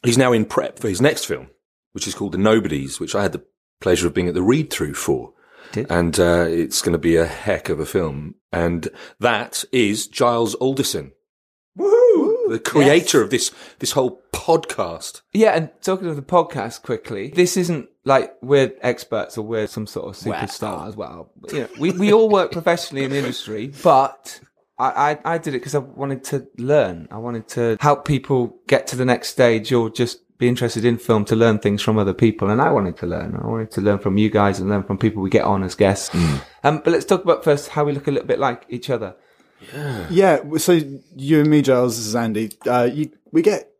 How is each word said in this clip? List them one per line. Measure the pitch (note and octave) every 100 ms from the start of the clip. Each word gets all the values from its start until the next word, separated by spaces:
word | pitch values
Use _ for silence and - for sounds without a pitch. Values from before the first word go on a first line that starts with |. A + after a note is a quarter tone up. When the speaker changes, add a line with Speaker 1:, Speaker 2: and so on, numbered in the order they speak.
Speaker 1:
he's | B2 A#2
now | B2+
in | A#2 G#2+
prep | - - -
for | A2+
his | F2+
next | C3+ D#3 -
film, | C#2 C2 _ _ _ _
which | - -
is |
called | - G2+
The | F2+
Nobodies, | G#2 A2 F#2+ D2 C2+ -
which | E2 G#2
I |
had | G2
the | - _ _ _ _
pleasure | F#2+ F2+ F2
of |
being | F#2+ F2+
at | E2
the |
read-through | F#2+ C#3+ D3 - D#2
for. | C#2 - C2 A#1+ _ _ _ -
Speaker 2:
Did? | G2+ B2+
Speaker 1:
And, | F2 E2+ D#2+
uh, | F2 F2 E2+
it's | E2 E2 -
gonna | - E2+
be | E2 E2
a | E2
heck | - - F2 -
of | D2+
a | D#2
film. | F#2+ E2 C#2 D#2 - _
And | F2+ E2+ E2+ D#2 - - _
that | A#2+ A2 A#2+ - -
is | B2+ G#2 G#2+ -
Giles | - A#2+ A#2+ A#2 A2+
Alderson. | C3 C3+ - - C2+ _ _ _ _ _ _ -
Speaker 2:
Woohoo! | G4 A#4 B4 F#4 D4+ A#4 A4
Speaker 1:
The | A2+
creator | - - C#3 D#3+ F3 C#3+
Speaker 2:
Yes. |
Speaker 1:
of | G2+
this, | C3 - - - _
this | C3+
whole | C#3+ B2+ - _
podcast. | - - D#3+ - - F2+ E2+ - - _
Speaker 2:
Yeah, | G3+ A3 E3
and | D#3+ _
talking | - F#3+ F3+
of | D3
the |
podcast | C#3 F3+ E3 C#3+ A2 -
quickly, | - A2+ - G#2 A#2
this | D#3+ F3+ F#3+
isn't | E3+ D#3+ - _ C3
like | C3+ B2+ -
we're | B2+ C#3+ B2+ -
experts | B2 A#2+ - G#2+ - -
or |
we're | G#2+ A2+ G#2
some | - G#2+
sort | - - G2+
of | -
Speaker 1:
Wow. | E2
Speaker 2:
superstar | - - G#2+ F2 F2+
as | G#2+
well. | F#2+ E2+ E2 _ -
You | D3
know, | A#2 -
we, | E3
we | F3+ G#3
all | G#3+ A3+
work | G3+ E3+
professionally | E3+ E3 - - C3+ C3+
in |
the | C#3
industry, | B2+ B2 - G#2+ B2+ C#3+
but | F3 C3+ C3+ - - - _ _ _ -
I, | B2+ - D3 D3+
I, | - E3+
I |
did | D#3+ C3
it |
'cause | C#3+
I | C#3+
wanted | C3 - C#3 C3+ -
to | C#3+ - -
learn. | B2 D3 G2+ E2+ D#2
I | A2
wanted | A#2 A#2 -
to | - A#2 A2
help | D3 C#3+ -
people | C#3 - C3+ A#2 - -
get | C3 -
to | B2
the | B2+
next | A#2+ -
stage | - A#2+ A2+ G#2
or | B2+ A2+
just | A2 A#2+ - _ _
be | B2
interested | B2 A#2 A2+
in | A#2 A#2
film | - G#2+ G#2
to | A2+
learn | A#2 G#2+
things | G#2 G2+
from | - G#2+
other | G2
people. | F2+ A2+ G#2 G2
And | A2
I | D#3+
wanted | C3 F#2+ E2+
to | F2
learn. | E2 E2+ -
I | -
wanted | A2+ A2
to | -
learn | G2 G2+
from | G2+ G2
you | G#2+
guys | G#2 G2+ F#2
and | F#2
learn | G#2
from | F#2+ G2
people | A2 G#2
we | F#2+
get | G2 -
on | G2
as | F#2 -
guests. | G2 G2 -
Speaker 1:
Mm. | F2+ E2 C#2+ - _ C#3
Speaker 2:
Um, | D#3
but | E3
let's | E3+ -
talk | F#3
about | E3+ D#3+
first | E3 C#3+ -
how | D3+ D3
we |
look | C#3 C#3+
a |
little | C#3 -
bit | A#2+
like | C3+ A#2+ _
each | A#2+ -
other. | A#2+ G2+ - _ _ _ _ -
Speaker 1:
Yeah. | C#3 D3 A2+ E2
Speaker 3:
Yeah. | F3 G3 D3
w-, | C#3+ D#3
So | D#3 F3 C#3+ C#3 _ C3
you | C#3 D#3
and | D3+
me, | D3+
Giles, | C3+ B2+ B2 A2+
this | G#2+
is | A#2
Andy. | A2+ G#2+ A2 - B2
Uh, | B2 A#2+
you, | C#3+ D3+ _ _
we | D#3+
get | E3+ G3 -